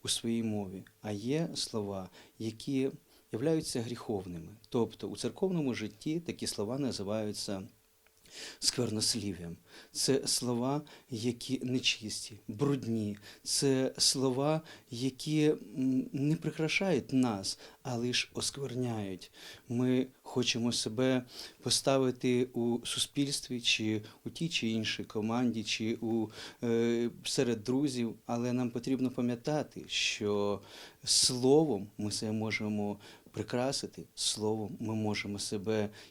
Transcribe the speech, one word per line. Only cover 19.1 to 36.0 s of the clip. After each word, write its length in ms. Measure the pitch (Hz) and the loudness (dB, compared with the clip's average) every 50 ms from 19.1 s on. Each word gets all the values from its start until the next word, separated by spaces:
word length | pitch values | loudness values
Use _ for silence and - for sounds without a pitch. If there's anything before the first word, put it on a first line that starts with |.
| 95 87 - - _ - - - - - - - | -6 -8 -10 -16 _ -18 -18 -16 -16 -16 -8 -4
Ми 380 | 117 120 127 127 127 127 131 - - _ - | 0 2 4 4 4 4 2 0 -4 _ -14
хочемо 500 | - - 127 120 - - 120 117 120 117 | -4 0 0 2 2 2 2 2 2 2
себе 520 | - - - 110 117 131 131 131 127 127 - - - - - - - - | 0 -2 -2 0 2 2 4 4 2 0 -4 -12 -14 -14 -14 -14 -6 -2
поставити 840 | 127 - - - 139 135 135 131 127 127 127 - 127 123 120 127 | 0 0 2 4 4 4 6 4 4 2 2 2 4 4 4 4
у 420 | 127 - 120 117 120 120 120 - | 2 0 0 0 2 0 0 -2
суспільстві 760 | - - 123 - - - 143 143 139 143 - - - 127 120 | -4 -2 -2 -2 -2 0 -2 0 0 0 -4 -4 -4 -6 -2
чи 420 | 120 - - - 110 110 110 107 107 - - - - | 0 2 2 2 2 2 2 0 -2 -6 -16 -12 -12
у 40 | 117 | -10
тій 180 | - - 170 165 | -6 -4 -4 -2
чи 200 | - - - 113 | -2 0 0 2
іншій 360 | 110 113 110 - - - 98 | 2 2 0 0 -2 -4 -6
команді, 600 | - - 107 104 110 113 123 127 120 110 113 107 | -6 -4 -2 0 2 2 2 2 2 2 0 -2
чи 340 | 107 - - 113 110 113 113 | -2 -2 -2 0 0 -2 0
у, 280 | 120 113 117 113 110 107 - - - - - - - | 0 0 2 2 0 0 -4 -10 -14 -14 -12 -4 0
е, 480 | 117 117 117 117 117 117 117 120 120 - - - | 2 4 4 4 4 4 4 2 0 -2 -4 -8
серед 400 | - - - 135 120 117 110 104 | -4 0 2 2 2 2 0 0
друзів, 500 | 127 123 135 151 143 123 123 117 113 107 - - | 0 0 2 2 0 0 0 -2 -2 -2 -6 -6
але 260 | - 120 120 120 123 123 | -4 -2 0 0 0 2
нам 180 | 123 123 120 | 2 0 0
потрібно 400 | - 120 - 135 135 120 131 127 | -2 -2 -2 0 0 2 0 0
пам'ятати, 720 | 127 - 123 120 123 120 - 147 151 151 127 - - 87 76 | 0 0 0 0 0 -2 -2 -2 0 0 -2 -4 -6 -14 -10
що 760 | - - - - - - - 104 104 104 101 101 101 101 98 - - - - - - - - - | -6 -2 0 0 0 0 0 0 2 2 4 2 2 0 -2 -4 -12 -18 -18 -18 -18 -18 -10 0
словом 840 | - - - - - 131 123 123 131 139 156 165 147 117 98 101 104 - - | 2 4 6 6 4 2 4 6 8 8 8 8 6 2 0 -2 -6 -6 -4
ми 120 | 104 104 | -4 -2
себе 220 | 104 - 113 110 107 | -2 -2 -2 -2 0
можемо 640 | 110 107 110 107 - 107 107 104 104 104 104 101 101 - - - - - - - | 0 0 0 -2 -2 -2 0 0 0 0 -2 -4 -6 -10 -20 -20 -20 -20 -14 -8
прикрасити, 680 | - 110 - - 123 123 135 139 - - 101 - - - - - | -8 -6 -2 0 0 0 0 0 -2 -4 -6 -10 -12 -16 -14 -8
словом 640 | - - - - 110 107 107 110 110 107 98 - - | -4 -2 -2 0 0 0 0 0 0 -2 -6 -6 -6
ми 140 | 117 107 110 | -4 -2 -2
можемо 440 | 110 107 104 104 - - 101 101 101 | 0 0 0 0 0 -2 -4 -4 -4
себе 520 | - - 110 104 92 110 110 107 104 101 - - | -4 -4 -4 -4 0 0 2 2 2 0 -2 -8